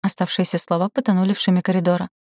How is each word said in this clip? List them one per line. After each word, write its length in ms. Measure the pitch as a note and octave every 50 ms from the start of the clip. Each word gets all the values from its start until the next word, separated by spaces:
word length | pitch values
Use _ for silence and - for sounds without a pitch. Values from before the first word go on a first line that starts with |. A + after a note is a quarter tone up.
Оставшиеся 560 | - G3 - - F#3 F3 - - F#3 - -
слова 320 | E3+ - - F3+ E3+ F3+ G3
потонули 440 | _ - C4 - G3 F#3 F#3 F#3+ G3+
в 60 | -
шуме 220 | - - F3+ F3+
коридора. 480 | - - F#3 F#3 E3+ F3+ F3 F3 F3+ - _ _ _